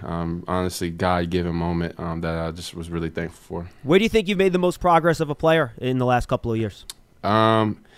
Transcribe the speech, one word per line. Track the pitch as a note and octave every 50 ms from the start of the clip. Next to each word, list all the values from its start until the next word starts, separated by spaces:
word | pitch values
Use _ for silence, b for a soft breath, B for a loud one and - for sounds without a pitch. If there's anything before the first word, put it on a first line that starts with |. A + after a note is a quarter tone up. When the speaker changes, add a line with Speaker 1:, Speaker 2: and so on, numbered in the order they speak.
| -
Speaker 1:
um, | E2+ E2+ E2+ E2+ E2+ E2+ F2 F2 -
honestly, | F2+ F#2 F2+ F#2 - - F#2 F2
God-given | E2 E2+ G2 F2+ F2+ F2 F2 E2+ F2 F2+ F2 F2 E2
moment, | E2+ E2+ F2 E2+ E2+ E2+ E2 - -
um, | E2+ E2+ E2 E2
that | E2+ E2 E2 E2
I | E2 E2
just | E2 F2 E2+ - -
was | F2 E2 E2
really | E2+ E2 E2 D#2+
thankful | D#2 E2+ D#2+ D#2+ - - - - E2+ E2+ F2
for. | F#2 - - -
Speaker 2:
Where | B2+ E3+ G3
do | A3+
you | -
think | - A3+ F#3 F#3
you've | G#3 F3
made | F#3+ F#3+ F3
the | F3+
most | F3+ F3+ - -
progress | - F3+ E3+ E3 D#3 E3+ D#3 C#3+
of | D#3+ C#3+
a | D3
player | - D#3+ D#3+ D#3+ E3 D3 A2+ - -
in | - B2+ C3 B2+
the | B2
last | B2 B2 A#2+ - -
couple | C3 - - A#2
of | A2+ A2
years? | A2 G2+ - - - - - - _ _ _ _ -
Speaker 1:
Um, | G2 G#2+ A2 A2 A2 A2+ A2 A2 G#2+ G#2 - B B B